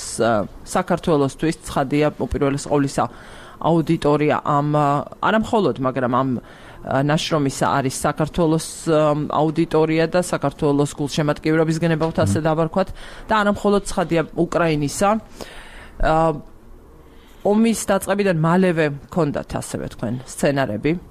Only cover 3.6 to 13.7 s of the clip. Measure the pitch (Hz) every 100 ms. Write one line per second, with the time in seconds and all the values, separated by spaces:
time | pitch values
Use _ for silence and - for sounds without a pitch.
3.6 | 156 165 160 165 147 147 147 120 - 147
4.6 | 147 151 143 143 - - 175 220 220 233
5.6 | 170 120 131 123 123 127 131 120 - -
6.6 | - - - 131 147 151 - 160 139 -
7.6 | 110 139 131 - 156 147 214 - 160 160
8.6 | - - 165 151 151 151 147 - 156 151
9.6 | 170 156 160 160 160 180 175 160 139 -
10.6 | 151 143 143 - 147 - 151 147 156 160
11.6 | 160 160 165 156 165 160 101 165 160 156
12.6 | 160 190 190 - - - - 214 202 202
13.6 | 208